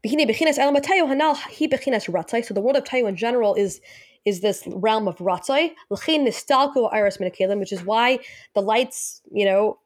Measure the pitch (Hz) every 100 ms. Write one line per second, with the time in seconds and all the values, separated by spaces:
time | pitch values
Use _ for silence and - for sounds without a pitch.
0 | 214 302 277 220 320 285 277 285 277 381
1 | 311 269 311 285 - - 311 262 - 226
2 | - 175 165 233 233 202 220 277 269 254
3 | 226 185 226 247 208 196 196 - - -
4 | - _ - 185 202 196 - 190 214 220
5 | 208 160 185 180 - 269 330 320 - 202
6 | - 311 262 - - 269 285 277 220 214
7 | 202 190 185 - 190 202 190 190 180 220
8 | 247 254 - - - - 196 220 254 -
9 | - - - - 196 190 214 -